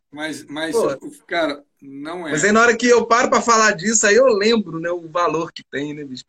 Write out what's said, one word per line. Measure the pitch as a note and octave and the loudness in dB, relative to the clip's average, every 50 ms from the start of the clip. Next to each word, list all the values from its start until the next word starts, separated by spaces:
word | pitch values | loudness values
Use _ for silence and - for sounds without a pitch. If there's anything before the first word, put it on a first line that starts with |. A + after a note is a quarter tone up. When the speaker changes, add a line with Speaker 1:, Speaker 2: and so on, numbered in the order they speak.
| _ _ | _ _
Speaker 1:
Mas, | C#3 D3+ D#3 D#3 C3+ - C3+ | -12 -10 -10 -10 -10 -12 -14
mas, | - C#3+ D#3 D#3+ E3 - | -12 -10 -8 -6 -2 -2
Speaker 2:
Pô. | A3+ - - C#3 | 0 0 -2 -4
Speaker 1:
o, | - - D3 - - _ | -6 -12 -16 -18 -20 _
cara, | _ F3+ E3+ D#3+ D3 C#3+ D3 _ _ _ _ | _ -4 -2 -2 -2 -4 -8 _ _ _ _
não | C#3 C#3 C#3 C#3 D3 D#3 F3 F3+ E3+ | -20 -20 -16 -14 -14 -12 -12 -10 -8
é. | D3 | -6
Speaker 2:
Mas | D3+ D3+ - | -4 -2 0
aí | G#3 | 2
na | G#3+ A3+ | 4 4
hora | A#3 A#3+ A3+ | 4 4 4
que | A3+ A#3+ | 2 4
eu | B3 A#3+ A3+ A3+ | 4 4 4 4
paro | - A#3 A#3+ C4 C4 | 2 2 2 2 2
pra | C4+ A3+ | 0 0
falar | - A#3 A3+ A3 A3 G#3 G#3 | 2 2 4 4 4 2 2
disso, | D#3+ F3+ G#3+ A#3 - A3 | 0 -2 -2 0 2 2
aí | G3+ G#3 | 4 4
eu | A#3 C4+ | 6 6
lembro, | B3+ A3 F#3+ G3+ A3+ A#3 A3 - E3 D#3 E3 | 4 4 2 2 2 2 0 -2 -4 -8 -8
né, | E3 F3 | -6 -6
o | F3+ F3 E3 D#3+ | -6 -6 -8 -8
valor | D#3 F3 F3 D#3+ D3+ E3 E3 D#3+ | -4 -2 -2 -2 -2 -4 -6 -8
que | - - - | -12 -18 -18
tem, | _ - C3+ D3 D3+ D3 | _ -8 -8 -8 -8 -10
né, | D3+ D3 | -12 -12
bicho? | C3+ B2+ B2 - | -14 -14 -16 -16